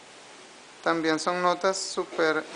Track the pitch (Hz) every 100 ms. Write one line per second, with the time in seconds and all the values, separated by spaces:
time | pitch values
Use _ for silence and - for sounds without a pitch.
0 | - - - - - - - - 170 165
1 | 160 156 190 180 180 175 190 190 - -
2 | 175 - 160 156 -